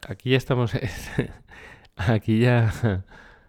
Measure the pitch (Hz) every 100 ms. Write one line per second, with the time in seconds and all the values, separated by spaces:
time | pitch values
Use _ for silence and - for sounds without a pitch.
0 | - 98 123 165 - 127 117 - 107 -
1 | - - - - - - - - - -
2 | 87 110 - 110 123 123 110 - 120 95
3 | - - - -